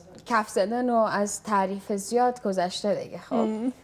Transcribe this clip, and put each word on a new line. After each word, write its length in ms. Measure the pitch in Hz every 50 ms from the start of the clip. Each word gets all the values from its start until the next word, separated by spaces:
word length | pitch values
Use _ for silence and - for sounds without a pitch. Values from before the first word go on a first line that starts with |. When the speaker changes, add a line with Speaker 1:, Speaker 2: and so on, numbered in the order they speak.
| - - - - -
Speaker 1:
کف 220 | - 240 220 214 -
زدن 420 | - 226 185 202 233 247 247 247
و 60 | 240
از 460 | 226 220 190 - 196 208 202 - -
تعریف 500 | - 214 214 196 190 185 196 196 - -
زیاد 500 | 208 196 196 - 226 240 247 247 247 -
گذشته 520 | - 208 190 185 175 185 - - - 208 185
دیگه. 240 | - - - - 175
خب، 160 | - - 254
Speaker 2:
مم. 380 | 233 226 214 214 214 226 262 247 -